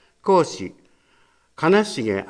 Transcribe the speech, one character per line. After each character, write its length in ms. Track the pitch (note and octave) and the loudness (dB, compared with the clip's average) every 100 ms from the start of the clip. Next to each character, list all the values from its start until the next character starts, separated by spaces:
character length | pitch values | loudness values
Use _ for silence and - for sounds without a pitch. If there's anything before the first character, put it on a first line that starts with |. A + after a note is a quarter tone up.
| _ _ | _ _
講 220 | - F#3 | 2 2
師、 280 | D#3 - F#2 - _ _ _ _ _ _ _ - | 2 -4 -12 -14 _ _ _ _ _ _ _ -4
金 260 | D#3+ G3+ | 2 2
重 420 | G#3 - A2 G2 | 0 -4 -4 -4